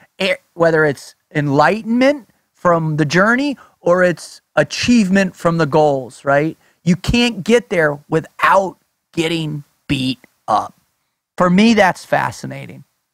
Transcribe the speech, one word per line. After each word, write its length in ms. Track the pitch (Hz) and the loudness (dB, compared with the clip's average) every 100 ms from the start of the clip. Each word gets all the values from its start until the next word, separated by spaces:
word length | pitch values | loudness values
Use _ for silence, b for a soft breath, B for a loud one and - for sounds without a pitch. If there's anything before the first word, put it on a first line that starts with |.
| b - | b -6
a-, 160 | 190 180 _ | -4 -4 _
whether 320 | - 165 160 | 0 2 2
it's 300 | 156 139 - _ _ | 0 -2 -10 _ _
enlightenment 920 | 156 147 139 151 208 220 240 262 294 202 _ _ | -6 -2 2 2 0 -2 0 2 0 -6 _ _
from 460 | _ 180 170 156 151 | _ 0 0 0 -2
the 80 | 151 | 0
journey 500 | 165 208 247 285 262 b b | 2 2 2 -2 -6 b b
or 220 | 170 180 | 0 2
it's 400 | 180 160 - - _ - | 2 -2 -10 -20 _ -2
achievement 800 | 147 - - 240 190 196 190 | -2 -2 0 2 2 2 0
from 220 | - 175 165 | -2 -2 0
the 80 | |
goals, 580 | 156 151 151 135 117 - | 0 2 2 0 -6 -10
right? 360 | 143 143 156 - _ _ | -2 0 0 -6 _ _
You 140 | 170 185 | -2 -2
can't 460 | - 240 240 220 | 0 -2 -2 -4
get 280 | 170 233 - | 0 0 0
there 280 | 185 151 143 - | -2 -2 -2 -4
without 680 | 160 - - - 185 185 - _ _ _ | -4 -6 -4 0 2 0 -8 _ _ _
getting 520 | - 160 165 156 151 - _ - | -6 -4 -4 -6 -8 -12 _ -6
beat 320 | 139 131 127 _ _ - | -4 -4 -6 _ _ -4
up. 280 | 104 101 _ _ _ _ _ _ - | -2 -2 _ _ _ _ _ _ -2
For 100 | 180 | 2
me, 240 | 180 226 | 4 4
that's 320 | 214 190 160 | 4 2 0
fascinating. 800 | - 139 131 - 135 135 - 131 - _ _ | -4 -4 -4 -8 -16 -16 -18 -20 -20 _ _